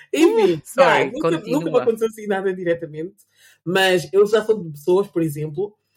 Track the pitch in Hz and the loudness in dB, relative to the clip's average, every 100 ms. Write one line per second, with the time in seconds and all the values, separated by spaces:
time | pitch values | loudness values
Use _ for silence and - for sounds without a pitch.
0 | - 285 339 453 392 165 - - - 294 | -8 2 4 4 2 0 -4 2 4 4
1 | 139 131 165 - - 294 165 247 240 226 | 0 -2 -2 -2 -2 -4 0 0 0 0
2 | 226 220 208 190 190 185 175 170 165 151 | -4 -4 -6 -4 -2 -4 -4 -4 -6 -10
3 | 170 - _ _ _ _ - 190 190 180 | -12 -14 _ _ _ _ -4 0 2 2
4 | 147 190 208 214 214 214 165 147 - 180 | 2 2 4 2 2 -2 -4 -8 0 0
5 | 202 175 160 147 151 151 202 - _ | 0 -2 -4 -4 -8 -6 -8 -10 _